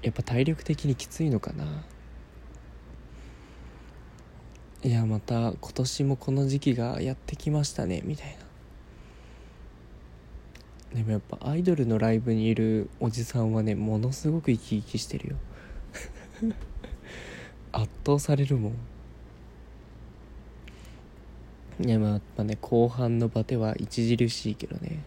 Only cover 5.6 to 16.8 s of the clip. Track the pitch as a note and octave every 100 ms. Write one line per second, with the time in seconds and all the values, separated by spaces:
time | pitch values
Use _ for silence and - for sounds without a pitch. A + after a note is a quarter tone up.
5.6 | - - B2+ - C#3 C3+ - C3+ C#3 C#3
6.6 | C#3+ A#2 A#2 - B2+ C3 - - - D3+
7.6 | D3 - - F3+ - D3+ C#3+ - - -
8.6 | - - - - - - - - - -
9.6 | - - - - - - - - - -
10.6 | - - - B2 A2 G#2+ - - - D#3
11.6 | F3+ E3 A#2+ A2 A2+ A2+ A#2 A2+ A2 A2
12.6 | A2 A2 - - A#2 A2+ A#2 B2 A2 A2
13.6 | A2 G#2 G#2+ G#2+ A#2+ C3+ D#3 D#3+ D3+ A2+
14.6 | - G#2+ G#2 G#2 - - - C#3 - -
15.6 | - - - - - - - - A3+ -
16.6 | - -